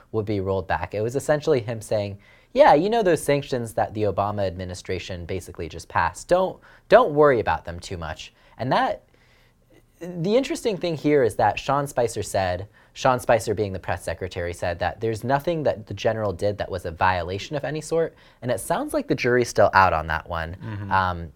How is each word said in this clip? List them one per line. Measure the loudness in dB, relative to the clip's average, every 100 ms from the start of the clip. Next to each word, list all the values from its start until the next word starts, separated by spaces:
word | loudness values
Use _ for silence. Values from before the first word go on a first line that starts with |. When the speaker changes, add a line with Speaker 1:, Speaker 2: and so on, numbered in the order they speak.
| _
Speaker 1:
would | -6
be | -2 -2
rolled | 0 -2 -2
back. | -4 -4
It | -4
was | -2 -4
essentially | 0 0 2 0
him | 0 -8
saying, | -4 -2 -2 -8 _ -20 _
"Yeah, | 4 6
you | 8 4
know | 2
those | 2 2
sanctions | 2 0 0 -4 -4
that | -4 -4
the | 0
Obama | -2 0 -2 0 -4
administration | -4 -10 -10 -8 -8 -8 -10 -8
basically | -8 -10 -12 -10
just | -10 -6
passed. | 0 0 -2 0
Don't, | 0 0 -6 -18 -12 6
don't | 6 6
worry | 6 6 6
about | 2 -2
them | -4 -12
too | -10 -10
much." | -8 -10 -14 _ _ -8
And | -2
that, | 0 0 -4 _ _ _ _ _ _ _ _ _ -16
the | -12 -4 2 2
interesting | 2 -2 -2 -2
thing | -4 -2
here | 2 4
is | 4 4
that | 2 2
Sean | 0 0 0
Spicer | -2 -2 -2
said, | -4 -2 0 -2 -8 _ _ -2
Sean | 2 2
Spicer, | 4 2 4
being | -2 -2
the | -4
press | -6 -6
secretary, | -4 -6 -6 -6 -6
said | -4 -4 -2
that | -4 -2
there's | -4 -4
nothing | 0 0 0 -2
that | -2 -2 -6
the |
general | -4 -2 0 -2
did | -2 -2 -2
that | -6
was | -6 -8
a |
violation | 0 0 2 -2 -6 -6
of | -6
any | -6 -8
sort, | -4 -2 -2 -4 -20 _
and | -4
it | -4
sounds | -2 -4 -2
like | -4 -2
the |
jury's | 0 2 2 2
still | 4 6
out | 8 6
on | 4 -2
that | -4 -4
one, | -8 -6 -10
Speaker 2:
Mm-hmm. | -10 -10 -2
Speaker 1:
um, | 0 0 -2 -8